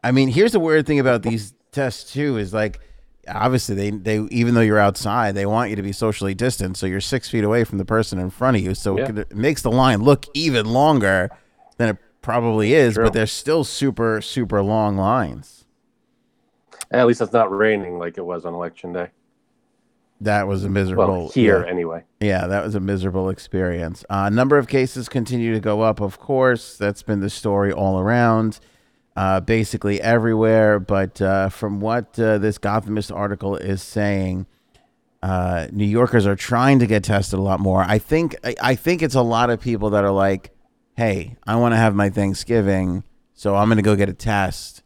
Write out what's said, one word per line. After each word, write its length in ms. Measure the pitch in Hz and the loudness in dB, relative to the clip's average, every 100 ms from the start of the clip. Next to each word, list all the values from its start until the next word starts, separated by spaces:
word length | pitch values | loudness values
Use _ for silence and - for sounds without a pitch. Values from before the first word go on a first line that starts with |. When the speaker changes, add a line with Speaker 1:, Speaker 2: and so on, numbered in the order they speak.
Speaker 1:
I 80 | 117 | 2
mean, 180 | 131 135 | 2 2
here's 220 | 127 220 | 4 2
the 80 | 214 | 2
weird 260 | 165 156 147 | 2 2 2
thing 120 | 147 | 2
about 240 | 131 120 | 2 2
these 300 | 113 113 98 _ _ | 0 -4 -6 _ _
tests 400 | - 135 - - | -4 -4 -6 -12
too, 260 | 135 147 120 | -6 -2 -2
is, 160 | 98 | -4
like, 260 | 107 107 - - - - _ - | -2 -4 -4 -18 -20 -20 _ -12
obviously 480 | 101 117 127 - 98 | -2 0 0 -2 -4
they, 160 | 101 | -4
they, 280 | 104 95 107 107 123 | -4 -2 -2 -2 0
even 200 | 117 120 | 2 4
though 60 | |
you're 180 | 110 107 | 4 4
outside, 560 | 101 95 110 110 110 98 | 4 2 -4 -2 -2 -2
they 100 | 98 | -2
want 240 | 110 120 | 0 -2
you 60 | 104 | -4
to 80 | |
be 80 | 98 | -6
socially 420 | 98 110 101 98 | -4 -4 -2 -4
distant. 440 | 95 123 - 95 92 | -2 -4 -4 -6 -6
So 100 | 98 | -6
you're 140 | 92 | -4
six 280 | - 131 - | -4 -6 -4
feet 140 | 123 | -2
away 200 | 104 113 | 0 0
from 140 | 113 101 | 0 -4
the 80 | 95 | -2
person 340 | 110 110 92 | 0 0 -4
in 100 | 90 | -6
front 280 | - 127 120 | -2 0 2
of 60 | |
you. 100 | 92 | 0
So 240 | 98 - 98 | -4 -2 -2
Speaker 2:
Yeah. 60 | |
Speaker 1:
it 20 | 131 | -2
could, 100 | 107 | -6
it 160 | 101 101 | -8 -2
makes 260 | 127 156 | -2 0
the 100 | 123 | 0
line 300 | 120 131 107 | 2 2 4
look 220 | 117 139 - | 4 4 2
even 320 | - 160 123 107 | -4 0 0 0
longer 640 | 120 147 147 101 95 90 - _ _ _ _ | 2 4 4 4 2 0 -6 _ _ _ _
than 120 | 113 | -2
it 80 | 101 _ _ | -2 _ _
probably 520 | - 120 117 110 107 | -4 -2 0 0 2
is, 220 | 151 127 107 | 4 4 4
Speaker 2:
True. 100 | 113 | 2
Speaker 1:
but 80 | |
they're 140 | 117 110 | 2 -2
still 360 | - - 160 | -4 -2 -2
super, 580 | 143 - 139 110 113 110 | -2 -2 -4 -2 -2 -2
super 400 | 101 - 113 104 | -4 -6 -2 0
long 340 | 98 110 107 98 | 0 0 0 0
lines. 680 | 95 127 90 60 - _ _ _ _ _ _ _ _ _ _ _ _ - - | 0 0 -2 -8 -16 _ _ _ _ _ _ _ _ _ _ _ _ -20 -4
Speaker 2:
At 180 | 117 120 | 2 2
least 140 | 120 | 2
it's 120 | 110 | 0
not 220 | 120 110 98 | 2 2 2
raining 440 | 107 107 92 87 | 2 0 -4 -8
like 180 | 87 85 | -8 -8
it 80 | 87 | -8
was 200 | 87 85 | -8 -8
on 80 | |
election 380 | 85 87 - 90 | -8 -10 -10 -12
day. 160 | 87 87 _ _ _ _ _ _ _ _ _ _ _ | -8 -10 _ _ _ _ _ _ _ _ _ _ _
Speaker 1:
That 280 | 104 104 98 | -2 0 0
was 160 | 98 | -2
a 60 | 98 | -2
miserable, 380 | 95 95 92 92 92 | 0 0 2 2 2
Speaker 2:
Well, 60 | 82 | -2
here 340 | - 113 95 | 2 4 4
Speaker 1:
yeah. 80 | 87 | 2
Speaker 2:
anyway. 320 | 90 85 82 - _ | -4 -4 -8 -14 _
Speaker 1:
Yeah, 260 | 104 95 87 | 0 0 0
that 160 | 98 | -2
was 120 | 87 104 | -2 -4
a 40 | |
miserable 500 | 95 101 92 92 95 | -2 -2 -2 -2 -4
experience. 720 | 92 - 95 92 85 82 87 - | -6 -6 -4 -2 -2 -6 -10 -8
Uh, 200 | 98 98 | -4 0
number 280 | 107 131 143 | 2 2 2
of 100 | 123 | 2
cases 420 | 139 131 131 120 | -2 -2 -4 -6
continue 440 | 135 110 123 113 | -6 -4 -2 -2
to 60 | 110 | -2
go 220 | 107 104 | -2 0
up, 180 | 110 107 | 0 0
of 200 | 101 - | -4 -8
course. 580 | - 135 131 120 - - | -4 0 2 2 -4 -6
That's 240 | 101 101 | -4 -4
been 200 | - 107 | -4 -2
the 80 | 98 | -2
story 420 | - 110 101 101 | -4 -2 0 0
all 260 | - 98 95 | 0 -2 0
around, 600 | 95 120 117 110 110 107 _ _ _ _ _ - | 0 2 2 2 0 -4 _ _ _ _ _ -4
uh, 240 | 95 95 | 0 0
basically 600 | 90 113 110 107 101 101 | 0 0 0 -4 -2 -2
everywhere. 800 | - 117 113 110 110 110 107 104 | 2 2 2 2 4 6 6 4
But, 400 | 92 98 95 - | 0 -2 -2 -2
uh, 260 | 98 95 95 | 0 2 0
from 300 | - 107 101 | -2 -6 -4
what, 400 | 104 120 104 - | -2 -2 -4 -2
uh, 180 | 113 107 | 2 2
this 220 | 104 104 | 0 -2
Gothamist 520 | 101 107 104 107 101 92 | -2 -2 -2 -6 -6 -6
article 400 | 101 101 98 101 | -6 -4 -4 -4
is 260 | 95 95 | -4 -6
saying, 640 | - - 101 101 95 92 95 _ _ _ _ _ _ _ | -4 -2 -2 0 -2 -4 -8 _ _ _ _ _ _ _
uh, 440 | 95 92 90 87 71 | -4 -2 -2 -4 -6
New 140 | 101 104 | -4 0
Yorkers 420 | 110 123 117 98 | 2 4 4 2
are 80 | 101 | 0
trying 420 | - 120 131 135 | -2 2 4 4
to 60 | 120 | 4
get 180 | 107 | 2
tested 360 | 98 104 95 95 | 2 0 0 -2
a 20 | |
lot 180 | 98 92 | -2 0
more. 220 | 98 92 | 2 2
I 160 | 92 107 | 2 0
think, 380 | - 156 165 - | 2 0 0 -4
I, 100 | 117 - | -8 -4
I 140 | 123 131 | 0 0
think 260 | - 175 | 0 0
it's 140 | 160 131 | 0 2
a 80 | |
lot 260 | 117 113 120 | 2 2 2
of 100 | 117 | 0
people 300 | 123 113 104 | -2 -2 0
that 120 | 104 | 2
are 80 | 101 | 2
like, 400 | 98 98 95 - _ _ _ _ - | 2 2 0 -4 _ _ _ _ -2
"Hey, 380 | 117 95 82 - - | -2 -2 -6 -14 -4
I 80 | 113 | 0
wanna 220 | 120 113 | 2 4
have 180 | 113 101 | 4 4
my 160 | 101 | 0
Thanksgiving, 920 | 98 101 92 - 117 98 95 92 90 101 _ _ | 2 -2 -2 -2 0 2 0 0 -4 -8 _ _
so 220 | _ 104 98 | _ -2 2
I'm 140 | 107 | 4
gonna 120 | 113 | 4
go 140 | 104 104 | 4 2
get 120 | 98 | 0
a 40 | |
test 720 | 95 - 101 95 - - - | -2 -4 -2 -2 -6 -14 -20